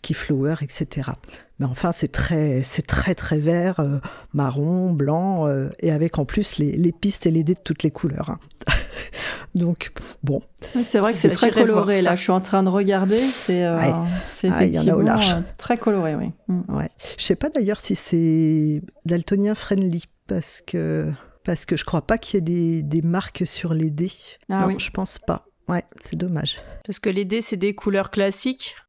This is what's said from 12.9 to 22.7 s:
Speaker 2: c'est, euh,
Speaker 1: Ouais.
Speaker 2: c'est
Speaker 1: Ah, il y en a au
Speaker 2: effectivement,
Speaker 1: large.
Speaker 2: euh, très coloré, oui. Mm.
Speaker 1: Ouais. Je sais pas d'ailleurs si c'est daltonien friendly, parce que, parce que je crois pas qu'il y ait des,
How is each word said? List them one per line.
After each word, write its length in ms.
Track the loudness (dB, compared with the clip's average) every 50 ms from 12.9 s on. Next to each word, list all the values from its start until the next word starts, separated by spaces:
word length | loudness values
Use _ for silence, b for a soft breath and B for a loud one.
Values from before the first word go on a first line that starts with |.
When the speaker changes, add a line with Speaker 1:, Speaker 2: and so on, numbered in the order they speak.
| 2 2 4 4 4 4
Speaker 2:
c'est, 460 | 2 2 0 -2 0 0 2 2 2
euh, 140 | 2 2 2
Speaker 1:
Ouais. 140 | 2 2 2 2 0 -2 -2 -4 -6
Speaker 2:
c'est 220 | -8 -8 -2 0 0 4
Speaker 1:
Ah, 120 | 4 4
il 100 | 2 4
y 40 | 4
en 40 | 4
a 120 | 4 4
au 40 | 4
Speaker 2:
effectivement, 20 | 4
Speaker 1:
large. 300 | 4 4 4 4 2 2
Speaker 2:
euh, 60 | 0 -2 -6 -10 -14
très 200 | -2 -2 -2 0
coloré, 360 | 2 0 2 2 2 0 -2
oui. 160 | -2 -4 -6 -8 _ _ -2
Mm. 280 | -2 -2 -2 -2 -4
Speaker 1:
Ouais. 140 | -4 -4 -4 _ B B B B B
Je 60 | 0
sais 120 | 0 0
pas 140 | 0 0 -2
d'ailleurs 300 | 0 0 0 0 -2 -4
si 140 | -2 -4 -4
c'est 880 | -4 -2 0 0 2 4 4 4 4 4 4 4 4 2 2 0 -2 -4 -10 _ _ _
daltonien 500 | 0 0 0 0 0 0 2 2 2 0
friendly, 500 | -2 -2 -2 0 2 2 0 0 -2 -6 _ _ _ _
parce 340 | -4 -4 -4 -4 -6 -12 -16 _
que, 440 | -6 -6 -4 -2 -2 -2 -2 -2 -4 -6 B B B B B _
parce 220 | -4 -4 -4 -2
que 100 | -2 -2
je 80 | -2 -2
crois 180 | -2 -4 -4 0
pas 120 | 0 -2 -2
qu'il 180 | -2 -2 -2
y 20 | -2
ait 20 |
des, 420 | 0 0 0 0 0 0